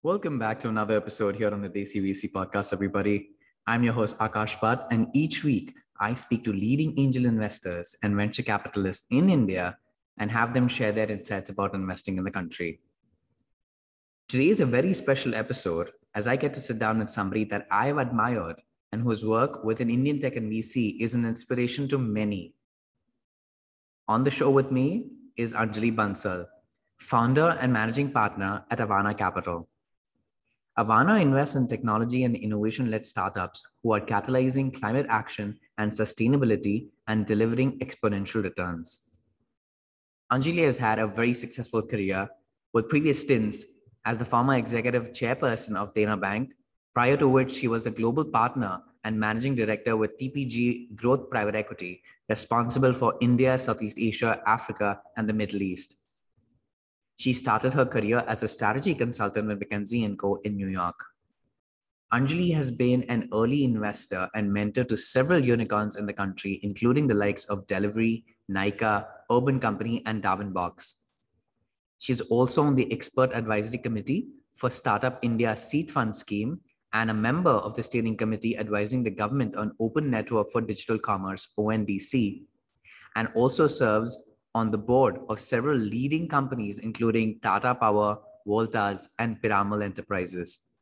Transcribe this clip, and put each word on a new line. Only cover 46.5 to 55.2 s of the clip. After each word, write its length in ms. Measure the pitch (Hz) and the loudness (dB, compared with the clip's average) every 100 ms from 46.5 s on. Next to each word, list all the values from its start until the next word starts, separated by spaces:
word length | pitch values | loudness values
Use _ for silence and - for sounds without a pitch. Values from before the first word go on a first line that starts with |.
| _ _ _ _ | _ _ _ _
prior 240 | - 123 139 | 2 4 4
to 100 | 139 | 6
which 240 | 135 131 | 6 4
she 160 | - 127 | -2 -2
was 160 | 113 | 0
the 80 | 117 | -2
global 320 | 107 117 131 | 0 0 2
partner 580 | 156 117 117 131 107 92 - _ | 0 2 2 0 -4 -6 -12 _
and 160 | 110 110 | -4 0
managing 360 | 107 110 131 127 | 0 0 0 0
director 420 | 107 107 117 110 | 0 0 0 0
with 200 | 107 - | 0 -2
T 120 | 131 | -6
P 160 | 143 131 | -4 -4
G 440 | 117 120 120 - 104 | 0 0 0 -8 -4
Growth 340 | 120 131 123 | 2 2 0
Private 260 | 120 104 107 | -2 0 -2
Equity, 460 | 107 - 90 90 _ - _ | -4 -8 -12 -14 _ -20 _
responsible 640 | 107 - 117 120 127 135 | -4 2 2 2 4 2
for 220 | 123 120 - | 4 0 2
India, 400 | 120 123 131 131 | 4 6 4 4
Southeast 380 | 127 110 107 - | 0 -2 -4 0
Asia, 420 | 113 104 117 - - | -2 2 0 0 2
Africa, 540 | 113 - 110 104 98 - | 0 -2 -2 -2 -2 -8
and 100 | - | -4